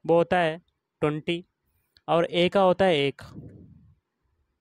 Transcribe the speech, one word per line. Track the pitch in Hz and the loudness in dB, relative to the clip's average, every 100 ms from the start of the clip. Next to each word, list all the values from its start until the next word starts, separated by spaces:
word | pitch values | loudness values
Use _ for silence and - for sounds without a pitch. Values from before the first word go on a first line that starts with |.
वो | 156 170 | 0 2
होता | 165 180 | 2 0
है | 165 165 _ _ _ _ | -2 -4 _ _ _ _
ट्वेंटी | 151 151 160 170 - _ _ _ _ _ - | -4 -4 -6 -8 -10 _ _ _ _ _ -4
और | 160 170 | -2 0
ए | 175 175 | 0 0
का | 202 | 2
होता | 185 175 | 2 2
है | 190 151 | 2 2
एक। | 139 - - - - - - - _ _ _ _ _ _ _ _ | -2 -6 -14 -20 -20 -20 -20 -20 _ _ _ _ _ _ _ _